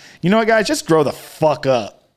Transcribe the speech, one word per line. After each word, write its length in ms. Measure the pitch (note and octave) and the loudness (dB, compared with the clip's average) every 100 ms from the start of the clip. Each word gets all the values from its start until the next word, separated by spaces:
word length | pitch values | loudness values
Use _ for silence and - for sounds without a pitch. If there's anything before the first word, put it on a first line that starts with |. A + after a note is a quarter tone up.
| - - | -20 -6
"You 80 | E3+ | 0
know 80 | A3 | 2
what, 100 | A3+ | 2
guys? 180 | A3 G#3 | 0 0
Just 220 | D4+ - | -4 0
grow 160 | D#3+ | 0
the 80 | B2+ | 0
fuck 540 | - - - D#3 C3+ C3+ | -4 -14 -2 -2 0 0
up." 440 | B2 G2 - _ | -2 -2 -14 _